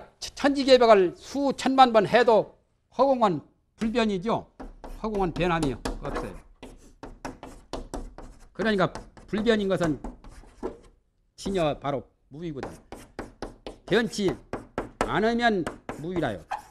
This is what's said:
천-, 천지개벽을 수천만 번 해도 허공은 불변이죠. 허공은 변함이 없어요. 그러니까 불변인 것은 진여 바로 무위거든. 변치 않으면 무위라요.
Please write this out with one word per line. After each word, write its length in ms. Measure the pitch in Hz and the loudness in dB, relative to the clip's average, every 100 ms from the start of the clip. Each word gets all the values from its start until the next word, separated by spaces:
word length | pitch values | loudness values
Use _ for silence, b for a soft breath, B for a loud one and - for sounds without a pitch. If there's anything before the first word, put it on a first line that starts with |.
| - _ | -2 _
천-, 160 | - | -16
천지개벽을 800 | - 277 277 262 254 233 202 175 - | -2 0 2 6 6 8 6 6 0
수천만 760 | - 269 277 - - 269 254 | -8 -2 -2 0 0 6 6
번 140 | 220 175 | 6 4
해도 520 | 220 240 214 156 - _ _ _ - | 4 6 4 2 -6 _ _ _ 0
허공은 420 | 277 254 214 151 - _ _ _ | 2 4 2 0 -6 _ _ _
불변이죠. 760 | 226 233 220 190 208 147 - - - - - - | -2 0 0 0 -2 -4 -6 -16 -18 -16 -16 -10
허공은 300 | 220 208 180 | -6 -2 -2
변함이 420 | 156 180 165 147 117 - - | 0 0 0 0 -4 -8 -8
없어요. 320 | 143 143 104 87 - _ - - - - - - - - - - - - - - - - - - - | -8 -8 -8 -12 -20 _ -20 -20 -20 -20 -20 -16 -16 -16 -18 -20 -14 -12 -10 -12 -12 -16 -20 -20 -18
그러니까 400 | - 220 202 170 - - - - | -4 0 2 0 -2 -14 -20 -6
불변인 420 | 208 220 220 196 | -2 2 2 2
것은 320 | 175 170 139 - - - - - - - - - _ _ _ _ - | 0 0 -2 -6 -14 -18 -20 -20 -12 -12 -12 -18 _ _ _ _ -10
진여 420 | 190 196 151 135 | -4 0 0 -2
바로 240 | 139 135 - _ _ | -4 -6 -8 _ _
무위거든. 420 | 143 170 135 - - - - - - - - - - - - - | -12 -10 -8 -10 -14 -18 -20 -18 -16 -16 -12 -14 -14 -18 -18 0
변치 500 | 208 220 - 190 - - - - - - - | 0 0 -2 -2 -4 -8 -12 -10 -10 -10 -6
않으면 680 | 110 147 220 240 240 202 - - - - | -2 0 0 2 2 2 -2 -8 -14 -10
무위라요. 460 | 160 180 139 95 - - - | -6 -4 -4 -6 -10 -12 -14